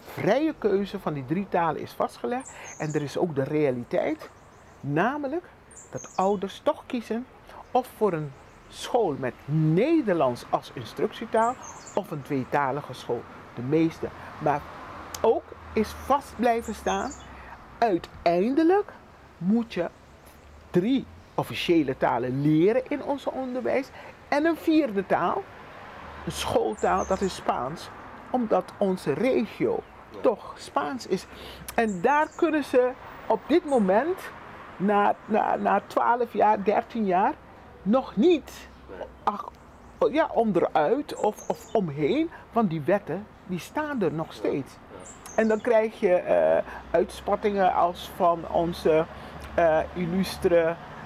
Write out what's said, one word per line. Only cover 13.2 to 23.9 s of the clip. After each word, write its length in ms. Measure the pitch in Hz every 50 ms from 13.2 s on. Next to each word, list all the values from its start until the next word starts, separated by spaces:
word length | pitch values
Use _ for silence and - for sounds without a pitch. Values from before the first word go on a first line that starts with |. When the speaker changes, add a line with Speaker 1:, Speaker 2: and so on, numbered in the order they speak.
| - - - - - - -
Speaker 1:
De 60 | 120
meeste. 460 | 120 131 151 165 165 165 - - - - - - - - - -
Maar 220 | 151 151 139 147 - - - - - - - - - - - -
ook 220 | - 226 277 - - - - - - - -
is 160 | 220 208 -
vast 440 | - - - - 269 285 - - -
blijven 380 | - 240 240 226 233 233 226 208
staan, 360 | - - 196 190 196 220 269 - - - - - - - - - - - - -
uiteindelijk 1160 | - 233 226 180 170 - - - - - 175 170 175 196 247 277 320 320 339 381 415 403 - - - - - - - - - -
moet 360 | - 170 185 220 233 226 - -
je 160 | 180 165 - - - - - - - - - - - - - - - - -
drie 340 | - 175 185 240 277 240 - - - - - - -
officiële 600 | - 143 - 120 - - - 170 165 143 131 127
talen 440 | - 165 143 127 117 123 127 127 139
leren 400 | 143 151 156 156 170 208 233 262 -
in 160 | - 294 269 -
ons 220 | - 285 269 -
onderwijs 600 | - - 254 262 254 247 254 226 - - 262 269 -